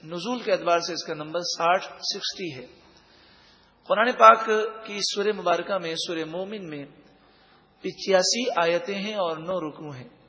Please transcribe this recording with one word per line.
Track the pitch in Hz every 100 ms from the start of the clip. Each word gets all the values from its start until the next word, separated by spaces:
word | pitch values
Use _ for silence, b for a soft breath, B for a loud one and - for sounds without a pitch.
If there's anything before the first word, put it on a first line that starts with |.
نزول | 156 175 196 247
کے | 214
اعتبار | 180 165 170
سے | 165
اس | 160
کا | -
نمبر | 156 151 170 170
ساٹھ، | - 170 185 - -
سکسٹی | - 196 - - 175
ہے۔ | 139 - - - - b b b b b b b b -
قرآن | 196 240 240
پاک | 220 226 226 214 220 -
کی | - 208
سورہ | 190 208 202 202
مبارکہ | 175 170 170 196
میں، | 170 165
سورہ | - 165 156
مومن | 170 190 214 175
میں | 147 139 - - _ b b b b b _
پچاسی | 190 - - 185 185 233 240 -
آیتیں | 170 170 175
ہیں | 196 202 214
اور | 175 160
نو | 165 185
رکوع | 156 - 151
ہیں۔ | 131 - -